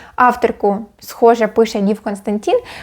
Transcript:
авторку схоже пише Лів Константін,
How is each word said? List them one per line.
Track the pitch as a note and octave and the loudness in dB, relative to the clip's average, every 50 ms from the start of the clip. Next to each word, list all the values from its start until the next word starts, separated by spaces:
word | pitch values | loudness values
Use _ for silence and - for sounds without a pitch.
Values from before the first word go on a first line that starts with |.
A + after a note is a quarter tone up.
| - - - | -20 -10 -2
авторку | - B3 B3 A#3+ - A#3+ A3+ - - - G3+ G3+ G#3 A3+ - _ _ | 0 2 2 2 2 -2 -2 -2 -2 -2 -2 -2 -2 -6 -12 _ _
схоже | - - - - A#3+ A#3 A#3 A3+ A3 | -20 -20 -4 2 4 4 4 4 0
пише | G#3 G#3+ - A3+ A3 - G#3+ G3 | 0 0 0 0 0 0 -2 -2
Лів | G3+ G#3+ G3+ | -2 -2 -4
Константін, | - G#3+ G3+ G3 - A3+ G#3 A3 - - G#4 A#4+ - - - - | -6 -8 -10 -8 -6 -6 -6 -4 -2 -2 -2 -2 -2 -6 -16 -20